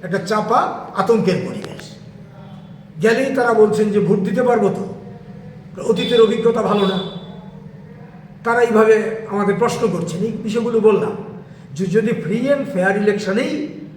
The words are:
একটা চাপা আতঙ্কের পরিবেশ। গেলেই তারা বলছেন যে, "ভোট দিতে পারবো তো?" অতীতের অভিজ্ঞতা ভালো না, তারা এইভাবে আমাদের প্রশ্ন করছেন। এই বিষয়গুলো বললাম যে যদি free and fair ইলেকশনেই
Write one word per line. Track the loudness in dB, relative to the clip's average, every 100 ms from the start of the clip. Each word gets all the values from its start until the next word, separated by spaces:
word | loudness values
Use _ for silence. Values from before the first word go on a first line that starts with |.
একটা | -4 -4
চাপা | -2 -2 2 0 0 -6 -10 -4
আতঙ্কের | 2 4 4 0 -2
পরিবেশ। | -8 -10 -12 -16 -18 -20 -20 -20 -20 -18 -18 -18 -20 -18 -2
গেলেই | 2 2 0 0
তারা | 2
বলছেন | 6 4 4 2
যে, | 2
"ভোট | 2 2
দিতে | 2 0
পারবো | 2 4 2
তো?" | 0 -6 -10 -14 -18 -18 -18 -18 -18 -16 -10
অতীতের | -2 0 2 4
অভিজ্ঞতা | 6 6 2 2
ভালো | 2 2 2
না, | 0 -6 -12 -16 -16 -18 -18 -18 -18 -20 -20 -20 -20 -20 -8
তারা | 0 2
এইভাবে | 4 6 6 6 4 -6 -6
আমাদের | -2 0 2
প্রশ্ন | 0 0 -2
করছেন। | -2 -4 -4
এই | -4
বিষয়গুলো | -4 -4 -2 0 4
বললাম | 4 4 0 -6 -12 -16 -18 -20 -16
যে | -6 0
যদি | 0 2
free | -2 -2 -2 0 0
and | 0 -2
fair | 0 2
ইলেকশনেই | 0 0 0 -2 -2 -4 -6 -10 -16